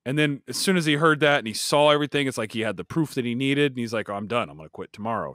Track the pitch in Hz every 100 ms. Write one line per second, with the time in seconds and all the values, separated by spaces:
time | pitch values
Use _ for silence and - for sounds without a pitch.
0 | 120 147 147 139 - 123 202 180 151 147
1 | 160 151 147 143 110 101 - 147 151 147
2 | 147 143 135 123 110 110 110 92 87 165
3 | 147 139 120 120 135 139 143 127 117 110
4 | 104 101 104 117 87 76 78 - 87 -
5 | 110 107 73